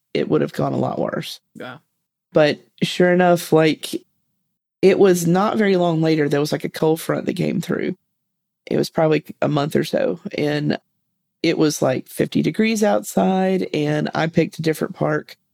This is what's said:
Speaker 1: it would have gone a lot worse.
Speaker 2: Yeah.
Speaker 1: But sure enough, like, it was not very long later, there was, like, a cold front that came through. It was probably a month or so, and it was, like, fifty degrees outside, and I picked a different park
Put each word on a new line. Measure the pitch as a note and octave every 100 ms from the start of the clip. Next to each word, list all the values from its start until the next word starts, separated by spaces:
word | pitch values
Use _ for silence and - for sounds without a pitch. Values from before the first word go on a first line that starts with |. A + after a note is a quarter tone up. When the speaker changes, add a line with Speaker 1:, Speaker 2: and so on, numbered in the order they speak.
| _
Speaker 1:
it | C#3+ -
would | D#3
have | C#3+
gone | - C#3+
a | C3
lot | C3 -
worse. | - - - - _
Speaker 2:
Yeah. | - B2 B2 _ _ _ _ _
Speaker 1:
But | E3 D3+ - _ -
sure | - - F3+
enough, | F3+ F3+ F3 -
like, | D#3+ D#3+ - - - _ _ _ _ _ _ _ -
it | F#3 -
was | G3 F3+ E3+
not | F3+ G#3+ A3+
very | G3+ F#3
long | F3 D#3+
later, | D#3+ D#3+ C#3+
there | C#3+
was, | D3+
like, | D3
a | E3
cold | - D#3+ D#3+
front | - D3 -
that |
came | F3+ D3+ -
through. | - - - F#3 _ _ _ _ _ _ -
It | D3
was | D3+
probably | - D#3 D3+ - -
a | C#3+
month | D3 D3 C#3+
or |
so, | D#3+ - D#3+ F3+ G3 -
and | D3 D3 D3 - _ _ _ _ _ -
it | E3 -
was, | D#3 D3
like, | C3+ C3 -
fifty | - D3 -
degrees | D3+ D#3+ A3 A3
outside, | G#3 G#3 G3+ - F#3+ F#3+ F#3+ F#3 F#3
and | D3+ D3 D3+ D3+
I | - D#3+
picked | E3+ D#3 -
a |
different | D#3+ D3+ E3
park | - D3+ D3+ - - _